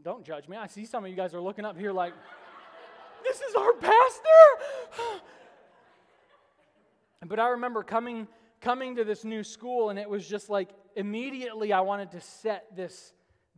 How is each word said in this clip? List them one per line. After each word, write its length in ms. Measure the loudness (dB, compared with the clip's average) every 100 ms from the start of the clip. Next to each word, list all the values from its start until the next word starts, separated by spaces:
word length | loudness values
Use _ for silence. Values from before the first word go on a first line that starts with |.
don't 220 | -12 -12
judge 240 | -10 -12 -12
me. 100 | -14
I 80 | -14
see 180 | -14
some 200 | -10 -8
of 60 | -8
you 60 | -6
guys 180 | -6
are 60 | -6
looking 240 | -10 -8
up 120 | -10 -8
here 160 | -6
like, 220 | -4 -4 -8 -20 -20 -20 -20 -20
<laughs> 540 | -20 -20 -20 -20 -8
"This 180 | -6 -4
is 140 | -2
our 180 | 0 2
pastor?" 1500 | 2 4 6 6 2 8 12 12 10 -4 -10 -12 -8 -8 -8 -14
<sighs> 40 | -20 -20 -20 -20 -20 _ _ _ _ _ _ _ _ _ _ _ _ _ _
But 140 | -6 -2
I 120 | 0
remember 340 | 0 -4 -6
coming, 420 | -4 -4 -4 -8 -12 -18 _ _
coming 360 | -4 -4 -4 -4
to 80 |
this 200 | -4 -6
new 200 | -8 -10
school, 460 | -10 -14 -6 -2 -2
and 80 | -4
it 120 | -8
was 160 | -8 -8
just 240 | -10 -4
like, 200 | -4 -4 -10 _ -8
immediately 760 | -6 -6 -8 -8 -10 -6 0
I 100 | 0
wanted 280 | 0 -4 -8
to 80 | -14
set 540 | -20 -10 -6 -6 -10
this, 400 | -14 -14 -14 -20 _ _ _ _